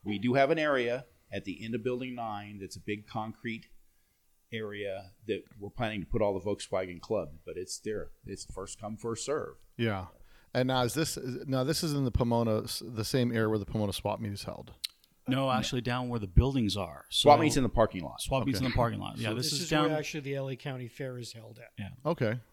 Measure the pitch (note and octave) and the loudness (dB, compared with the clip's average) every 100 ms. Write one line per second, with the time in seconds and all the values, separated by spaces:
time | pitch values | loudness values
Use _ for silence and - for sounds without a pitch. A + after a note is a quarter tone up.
0 | G#2 G#2 A#2+ C3+ C#3 D#3 D3+ C3+ A#2+ B2 | -2 0 2 4 6 4 4 2 2 -2
1 | C#3 _ _ G2+ G2+ F2 A2+ A#2 B2 B2 | -6 _ _ -8 -8 -8 -6 -4 -2 -4
2 | B2+ B2 A2+ G#2 G#2 G#2 F#2+ F#2+ - G#2+ | -6 -8 -6 -8 -10 -12 -12 -12 -6 -8
3 | G#2 A2+ A2 - A#2+ A2+ - - - _ | -6 -6 -6 -6 -8 -8 -12 -20 -20 _
4 | _ _ _ _ _ A2+ G#2+ G#2 G2+ F#2+ | _ _ _ _ _ -8 -8 -6 -6 -6
5 | F#2+ - G#2+ G2 - - G2+ - A2+ G#2+ | -10 -16 -4 -4 -4 -14 -12 -4 -4 -2
6 | E2+ A2+ G#2 F#2+ G2+ G2+ - F#2+ F#2+ E2+ | -2 2 2 2 -2 -4 -2 -2 -2 -8
7 | - G#2+ D#2 D2+ - E2 F#2 - G#2+ G#2 | -2 -2 -2 -10 -10 -10 -8 -8 -6 -6
8 | - - - G2 - - G2 - G#2+ A2 | -6 -12 -14 -12 -10 -10 -10 -10 -10 -6
9 | A#2 A2+ - D3 - - - - A#2 G2 | -4 -4 -2 -4 -4 -12 -18 -2 0 0
10 | F2+ - - - - B2 B2+ C3 A#2+ C#3 | -6 -14 -20 -20 -4 0 2 4 2 2
11 | E3 - - B2 C#3+ C3 C3 D#3 E3 C#3+ | -2 -2 -6 -6 -2 0 2 0 0 2
12 | C3 - A#2 A#2 A#2 G#2+ - - - A2+ | 2 2 2 4 4 2 0 -8 -6 -6
13 | G#2+ C3+ A#2+ A2+ A2 A2 G2 A2 G#2 F#2 | 0 2 2 2 2 2 0 0 0 0
14 | G2+ G#2 G#2+ G2+ - - - - - _ | -4 -4 -4 -6 -8 -10 -14 -12 -12 _
15 | _ _ - C3 C3+ B2+ - B2+ A#2+ B2 | _ _ -2 0 2 2 0 -2 0 -2
16 | B2 A#2+ G2+ - C3 C3+ G#2+ F#2+ F2 C#2+ | -2 -2 6 6 6 4 2 0 -4 -8
17 | - - D3 D3 D#3 C3+ A#2+ A#2 A2 F#2 | -2 6 10 10 8 4 2 4 4 2
18 | D#2 - - C3+ A#2+ A#2 B2+ A2 A#2 G#2 | -8 -8 -2 0 0 0 0 2 2 0
19 | F#2+ G#2 A2+ A2+ - D3 F3 D3+ D3+ D#3 | -6 -4 -2 -2 -2 -2 2 2 4 0
20 | D3 D#3+ C3+ C#3 C3+ B2+ D3 C3 A#2+ - | -4 -6 -4 -4 -4 -6 -6 -8 -10 -8
21 | C3+ B2 A#2 A#2 A2 A2+ A#2 - F#2+ F2 | -8 -8 -10 -12 -16 -18 -18 -12 -12 -6
22 | D3+ E3+ A2+ A#2+ - | -4 2 2 0 -6